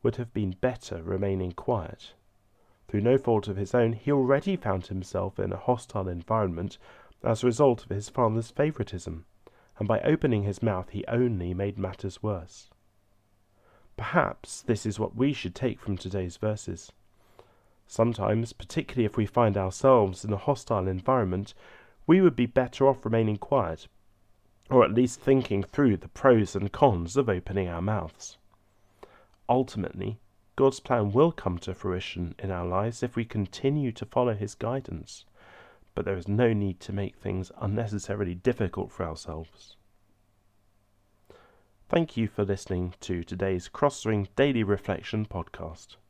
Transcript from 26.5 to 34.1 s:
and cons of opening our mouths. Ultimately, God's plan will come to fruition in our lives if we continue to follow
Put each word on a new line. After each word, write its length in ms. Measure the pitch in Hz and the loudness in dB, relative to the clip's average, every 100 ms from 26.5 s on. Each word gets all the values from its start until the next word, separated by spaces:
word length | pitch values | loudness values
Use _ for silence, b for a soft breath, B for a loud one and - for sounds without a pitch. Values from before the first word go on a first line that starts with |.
| 98 | -2
and 160 | 101 | -4
cons 440 | - 139 92 85 120 | 4 4 4 0 0
of 140 | 120 | 0
opening 380 | 92 - 98 90 | -2 -2 -4 -2
our 160 | 85 | -2
mouths. 560 | 95 107 82 - - - _ _ _ _ b b b b b b - | -2 -2 -4 -14 -20 -20 _ _ _ _ b b b b b b 0
Ultimately, 680 | 127 127 113 85 - 98 110 _ _ _ - | 0 0 -4 -6 -6 -8 -8 _ _ _ 2
God's 240 | 135 - | 4 2
plan 320 | - 120 101 | -2 0 2
will 200 | 110 165 | 4 4
come 280 | - - 87 | 2 -6 -6
to 160 | - 92 | -8 -8
fruition 580 | 95 92 - - 87 - | -4 -4 -6 -6 -8 -6
in 100 | 95 | -8
our 160 | 90 87 | -6 -2
lives 380 | 92 110 117 | -2 -2 -4
if 120 | 120 - | -6 -4
we 100 | 117 | -6
continue 640 | 110 98 - 135 147 135 | -4 -6 -2 -2 0 -2
to 160 | 110 | -6
follow 260 | 113 | -4